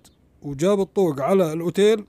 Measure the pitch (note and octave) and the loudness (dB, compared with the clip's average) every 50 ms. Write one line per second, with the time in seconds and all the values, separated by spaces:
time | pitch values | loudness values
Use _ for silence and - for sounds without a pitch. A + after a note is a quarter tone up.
0 | _ _ _ _ _ _ _ _ - C#3+ C#3+ C3+ E3 G3 G#3 G3 F#3+ - _ G3+ | _ _ _ _ _ _ _ _ -12 -12 -6 -2 0 0 0 0 -2 -2 _ 0
1 | F#3+ E3 C#3 C3+ C3+ E3 G3 F#3+ F3+ D#3 D#3 E3+ E3 F3 - G3 G3+ G#3+ A3+ G#3+ | 0 0 0 -2 -2 0 2 2 2 0 -2 -4 -6 -4 0 2 2 2 2 0
2 | G#3 | -4